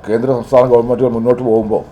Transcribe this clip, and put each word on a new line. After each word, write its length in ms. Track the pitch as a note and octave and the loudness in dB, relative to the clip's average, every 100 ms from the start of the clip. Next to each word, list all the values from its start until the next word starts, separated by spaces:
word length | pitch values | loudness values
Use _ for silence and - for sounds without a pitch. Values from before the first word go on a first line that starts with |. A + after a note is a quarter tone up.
| - | -4
കേന്ദ്ര 200 | A2+ C3 B2 | -4 -2 -4
സംസ്ഥാന 260 | A2 C3 B2+ | 2 2 4
ഗവൺമെന്റുകൾ 380 | A#2+ A#2 A#2+ B2+ A#2 | 2 2 0 0 -2
മുന്നോട്ട് 280 | A2+ B2 B2 | -2 -2 0
പോകുമ്പോൾ 340 | A2 G#2+ G2+ D2+ | 0 0 -4 -6